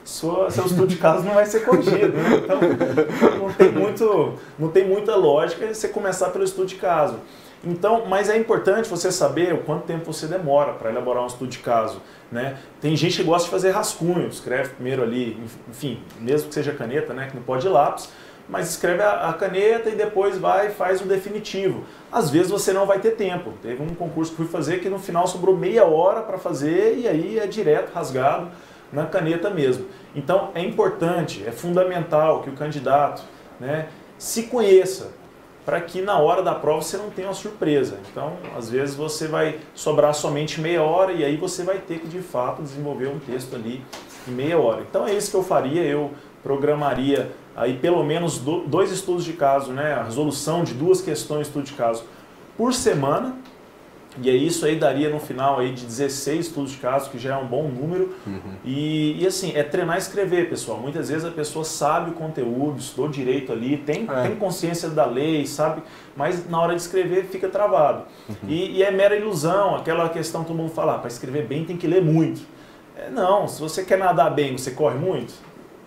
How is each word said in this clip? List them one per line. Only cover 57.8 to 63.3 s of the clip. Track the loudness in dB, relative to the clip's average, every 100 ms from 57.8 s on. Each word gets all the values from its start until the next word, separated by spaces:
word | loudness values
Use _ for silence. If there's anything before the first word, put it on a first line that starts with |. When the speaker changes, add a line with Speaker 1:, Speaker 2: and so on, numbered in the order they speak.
| -4 -2 -2 -4 -10
Speaker 2:
Uhum. | -10 -10 -12 -6
Speaker 1:
E, | -4 -2 0 0 0
e | 0
assim, | 0 -2 -2
é |
treinar | 0 0 0 -2
e |
escrever, | -2 -2 0 2 0
pessoal. | -2 -6 -6
Muitas | -6 -6 -4
vezes | -4
a | -4
pessoa | -6 -6 -6
sabe | -6 0 2 2 0
o |
conteúdo, | -6 -6 -4 -2 0 -2 -2
estudou | -8 -4 -4
direito | -2 0